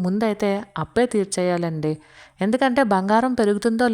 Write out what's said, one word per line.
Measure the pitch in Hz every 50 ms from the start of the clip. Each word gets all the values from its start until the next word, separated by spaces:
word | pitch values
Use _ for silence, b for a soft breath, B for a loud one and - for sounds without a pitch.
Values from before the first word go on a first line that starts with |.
| 180
ముందైతే | 180 190 214 226 214 202 208 214 202 196 202 214 - - 156 156
అప్పే | - - 233 247 247 233
తీర్చేయాలండి. | 208 190 196 - 185 180 180 175 175 175 165 160 156 147 151 156 156 B B B B B B B B 190
ఎందుకంటే | 214 233 254 269 262 240 277 269 202 202
బంగారం | 185 190 196 214 226 247 262 247 240
పెరుగుతుందో | 214 208 208 208 - 233 226 226 247 240